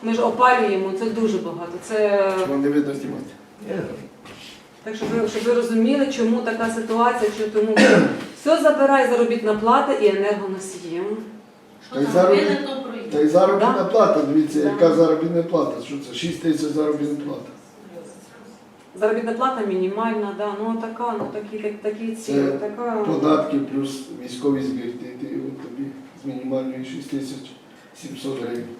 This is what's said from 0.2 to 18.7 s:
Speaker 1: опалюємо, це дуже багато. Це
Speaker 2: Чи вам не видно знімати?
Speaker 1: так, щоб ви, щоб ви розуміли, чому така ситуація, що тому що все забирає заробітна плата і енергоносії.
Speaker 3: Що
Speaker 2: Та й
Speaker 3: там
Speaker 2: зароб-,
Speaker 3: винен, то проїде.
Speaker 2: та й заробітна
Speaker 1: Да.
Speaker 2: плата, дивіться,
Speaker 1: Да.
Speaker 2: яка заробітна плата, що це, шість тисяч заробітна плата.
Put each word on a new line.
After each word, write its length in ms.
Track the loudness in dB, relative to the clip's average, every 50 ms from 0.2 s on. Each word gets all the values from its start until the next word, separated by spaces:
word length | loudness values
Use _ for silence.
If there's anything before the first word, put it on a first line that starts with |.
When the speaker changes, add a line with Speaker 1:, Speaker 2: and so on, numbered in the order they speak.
Speaker 1:
опалюємо, 680 | 2 0 2 4 6 6 6 4 4 2 2 0 0 -2 -4 -2
це 60 | -4
дуже 320 | -2 -2 0 0 0 0 0
багато. 340 | -4 -4 -8 -8 -10 -10 -10 -12 -10
Це 480 | -4 0 2 2 4 4 4 2 2 2 0
Speaker 2:
Чи 60 | 0 0
вам 100 | 0 0
не 80 | 0 2
видно 240 | 2 2 0 0 -4
знімати? 300 | -6 -8 -8 -8 -10 -12 -14 -18 -20 -20 -20 -20 -18 -10 -8 -6 -6 -6 -8 -10 -12 -14 -18 -20 -20 -20 -20 -20 -20 -20 -20 -20 -20 -20 -20 -20 -16 -12
Speaker 1:
так, 120 | -12 -8
щоб 120 | -6 -6 -2
ви, 180 | 0 0 0 0
щоб 160 | -2 -2 0
ви 100 | 2 2
розуміли, 540 | 2 2 2 2 2 4 4 4 2 2 0
чому 340 | 0 0 0 2 2 0
така 280 | 0 -2 -2 -2 -2 -2
ситуація, 640 | -2 -4 -4 -2 2 2 4 2 4 2 0 -2
що 160 | 0 -2 -6 -2
тому 300 | 0 0 2 2 6 6
що 200 | 8 8 8 6 6 2 0 -4 -8 -12 -14 -4
все 200 | 2 2 2 6
забирає 460 | 6 4 6 6 6 6 6 4 4 4
заробітна 440 | 4 2 2 2 2 0 0 0 0
плата 400 | 2 4 4 4 4 4 2 0
і 140 | 4 4 4 4 4
енергоносії. 840 | 2 0 0 0 -2 -6 -6 -6 -8 -10 -12 -12 -10 -8 -6 -4 -4 -4 -6 -6 -8 -12 -16 -20 -20 -20 -20 -20 -20 -20 -20 -20 -20 -10
Speaker 3:
Що 80 | -2
Speaker 2:
Та 60 | -2
й 20 | -2
Speaker 3:
там 80 | 2 4
Speaker 2:
зароб-, 160 | 4 6 6 6
Speaker 3:
винен, 220 | 4 4 2 0 0 -2
то 180 | -6 -6 -8 -8 -8
проїде. 200 | -10 -10 -10 -4
Speaker 2:
та 80 | 0 2
й 80 | 2 6
заробітна 460 | 6 6 6 6 4 4 4 2 2 2
Speaker 1:
Да. 60 | 0
Speaker 2:
плата, 360 | 2 4 4 6 6 4 2
дивіться, 380 | 2 2 4 2 2 2 0 0
Speaker 1:
Да. 80 | 2 2
Speaker 2:
яка 240 | 4 4 4 6 6
заробітна 480 | 6 6 4 4 2 0 0 0 0 -2
плата, 380 | 0 0 0 0 -2 -4 -8 -10
що 100 | -10 -10 -10 -10 -10
це, 60 | -10
шість 260 | -6 -6 -6 -6 -4
тисяч 280 | -2 -2 0 0 -2 -2
заробітна 560 | -2 -2 0 0 0 -2 -2 -4 -4 -6 -6
плата. 240 | -8 -8 -10 -12 -16 -18 -20 -20 -20 -20 -20 -20 -20 -18 -18 -18 -18 -20 -20 -20 -20 -20 -20 -20 -20 -20 -20 -20 -20